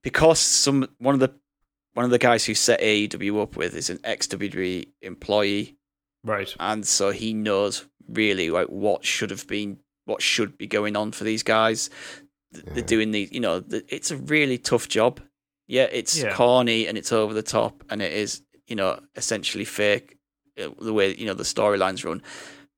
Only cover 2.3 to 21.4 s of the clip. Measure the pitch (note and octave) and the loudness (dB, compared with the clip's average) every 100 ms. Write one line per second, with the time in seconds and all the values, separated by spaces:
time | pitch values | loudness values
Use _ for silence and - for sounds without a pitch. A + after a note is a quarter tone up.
2.3 | A2+ - G#2 - A2+ A2 G#2+ G#2 - G2 | 4 2 0 2 4 4 2 0 -4 -4
3.3 | G#2 G2 - F2 D#2+ - F2+ A2+ G#2+ - | -2 -4 -4 -6 -4 -6 -6 -8 -6 -6
4.3 | G2 G2+ F#2 F#2 F2+ - _ F#2+ F2 - | -6 -6 -4 -4 -4 -8 _ -16 -14 -2
5.3 | G#2 G2+ G2+ G2+ _ _ _ _ _ G#2+ | 0 2 -2 -6 _ _ _ _ _ -6
6.3 | G2+ F2+ - F2+ G#2+ G2 - G2+ G2 A2 | -6 -6 -6 -4 -4 0 0 0 -2 -4
7.3 | A2 G#2+ G2 G2+ - - _ - - G#2+ | -2 0 2 2 -2 -10 _ -10 0 2
8.3 | F#2+ E2 F2 F2 G2 G2+ - - - G#2+ | 2 0 0 -2 -2 0 0 -2 -4 -4
9.3 | G2 - G2+ G#2 F#2+ _ _ - G#2+ - | -8 -6 -6 -6 -8 _ _ -6 -2 0
10.3 | - G#2 - - G#2+ G#2 G#2 G#2+ - G#2+ | 0 -2 -4 -4 -2 0 -2 -4 -4 -4
11.3 | G#2+ - A2 A2+ A2 - - - - - | -2 2 4 4 2 -4 -8 -16 -18 -20
12.3 | _ _ E2 E2 D#2 A2+ A2 A2 G#2 G2 | _ _ -18 -8 -6 0 2 2 -2 -4
13.3 | B2+ G#2+ F2 - - - - - C#3+ C3+ | -4 -2 -2 -4 -8 -6 -8 -6 -6 -2
14.3 | D3+ C#3+ B2 - A#2+ - A2 A#2+ - - | 0 2 0 0 0 0 2 2 0 -20
15.3 | _ _ _ - B2 B2+ B2 A2 D#3+ A#2 | _ _ _ -4 2 2 0 -2 -2 0
16.3 | F#2+ A#2+ B2+ A#2+ A2+ F2 G#2 - A2+ G#2+ | 4 6 6 6 2 0 -4 0 0 2
17.3 | A2 G#2+ A2+ A2+ - - G#2+ F#2 F2+ G2+ | -2 -2 0 0 -4 -10 -4 -4 -2 -4
18.3 | - _ _ - A2 F#2+ A#1+ _ - - | -6 _ _ -10 -2 -2 -2 _ -8 -4
19.3 | G#2+ - G2+ F#2+ - G#2 G#2 - _ _ | -4 -4 -6 -6 0 2 2 -2 _ _
20.3 | _ _ - D#2+ - A2 G#2+ G2 - G#2+ | _ _ -12 -12 -10 -2 2 2 0 -6
21.3 | G2 | -4